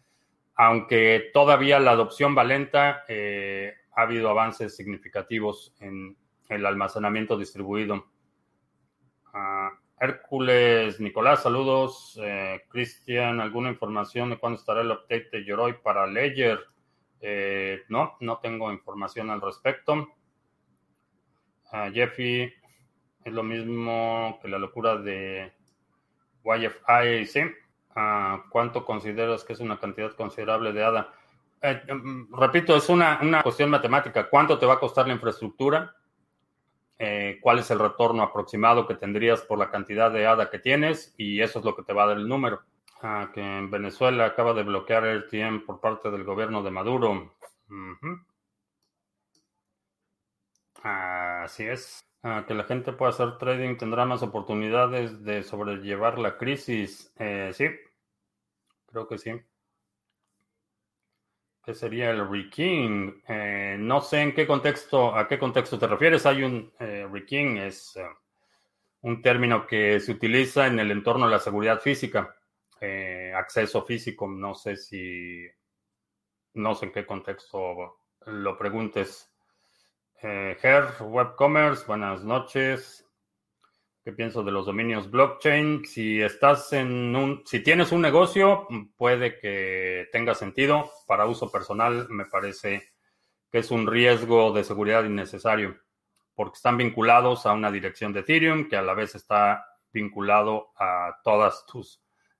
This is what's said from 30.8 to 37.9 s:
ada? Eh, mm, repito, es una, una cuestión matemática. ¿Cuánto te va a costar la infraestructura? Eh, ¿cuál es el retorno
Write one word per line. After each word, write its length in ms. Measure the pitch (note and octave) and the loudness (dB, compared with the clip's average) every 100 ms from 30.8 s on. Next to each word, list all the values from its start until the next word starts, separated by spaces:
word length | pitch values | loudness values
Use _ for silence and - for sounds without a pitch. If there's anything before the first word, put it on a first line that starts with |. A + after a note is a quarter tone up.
ada? 300 | A2 A2 G2+ - _ _ _ _ | 2 0 -2 -12 _ _ _ _
Eh, 200 | C#3+ B2+ - | -2 -2 -6
mm, 480 | C#3 B2+ C3 A#2 A#2+ | -10 -8 -12 -8 2
repito, 400 | C3 E3+ E3+ D3 | 4 4 6 6
es 140 | D3+ | 6
una, 300 | F3 E3 D3+ | 6 6 4
una 200 | D3+ D#3+ | 4 4
cuestión 280 | C3+ - C#3+ | 4 2 4
matemática. 600 | C#3+ A2+ C#3 C3 A2 - | 4 4 2 2 -2 4
¿Cuánto 300 | C#3 D#3 D3 | 6 6 6
te 60 | B2+ | 6
va 80 | |
a 60 | C3+ | 4
costar 280 | B2 C3+ B2+ | 2 2 2
la 60 | |
infraestructura? 800 | A#2+ A#2 - G#2+ - C3+ D#3 F3 - _ _ _ _ _ _ _ _ _ - | 0 -2 -4 -6 -2 2 2 0 -14 _ _ _ _ _ _ _ _ _ -8
Eh, 400 | A2 G#2 G2+ F#2+ | -4 -4 -6 -2
¿cuál 180 | B2 A#2+ | 2 2
es 120 | A2+ | 2
el 80 | G#2+ | 0
retorno 440 | G#2+ | 0